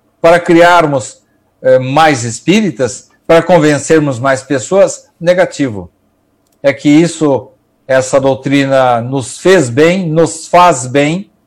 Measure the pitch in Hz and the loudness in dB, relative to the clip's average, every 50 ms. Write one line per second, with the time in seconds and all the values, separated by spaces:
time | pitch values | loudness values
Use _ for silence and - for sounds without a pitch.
0 | _ _ _ _ - 165 170 170 175 - 170 165 170 175 180 170 165 147 143 131 | _ _ _ _ 2 2 2 2 2 2 2 4 4 4 4 2 2 0 -2 -4
1 | - - - _ _ _ _ _ _ _ _ _ - 131 131 131 127 131 135 151 | -6 -8 -14 _ _ _ _ _ _ _ _ _ 0 2 2 2 2 0 0 2
2 | 160 156 147 120 120 117 113 - - 160 185 220 220 180 131 - 131 113 - - | 2 2 2 0 -4 -8 -10 -6 -2 0 0 0 0 -2 -4 -4 -6 -6 -6 -10
3 | - _ _ _ _ - 165 165 160 - 185 165 147 151 147 135 - - 160 160 | -18 _ _ _ _ 0 0 2 2 2 2 2 2 2 0 -2 0 0 0 0
4 | 151 139 131 117 117 135 135 131 - - 147 131 - - 185 196 190 170 - - | 0 0 -4 -4 -2 -2 -2 -2 -4 -4 -6 -6 -4 -2 0 2 2 0 0 -6
5 | _ _ _ - 165 170 180 180 175 - - - 143 131 107 98 87 - _ _ | _ _ _ -6 -2 -2 0 0 -2 -2 -4 -4 -6 -6 -6 -8 -12 -16 _ _
6 | _ _ _ _ _ _ _ _ _ _ _ _ - 139 135 - - 151 147 156 | _ _ _ _ _ _ _ _ _ _ _ _ -4 -4 -4 -2 0 2 2 2
7 | 170 165 - - 156 147 135 117 101 - _ _ _ _ _ _ _ - 131 131 | 2 0 -2 -2 -2 -2 -2 -2 -4 -10 _ _ _ _ _ _ _ -2 -2 -2
8 | 131 - - 139 131 135 131 127 - 139 139 143 139 135 135 135 131 127 123 117 | 0 0 0 0 0 0 -2 -2 -4 -2 -2 0 0 0 0 0 2 0 0 -2
9 | 117 127 135 139 117 - - - - 180 190 180 147 123 117 135 156 165 175 196 | -4 -4 -6 -8 -8 -8 -10 -4 0 2 2 2 2 0 0 0 2 2 2 0
10 | 185 160 151 165 165 151 - - - - - 175 175 180 165 127 127 123 123 143 | -4 -2 0 0 0 0 -2 -6 -6 -2 2 2 4 4 2 0 -4 -4 -2 -2
11 | 143 147 160 190 208 - _ _ _ | -2 -2 -2 -6 -8 -12 _ _ _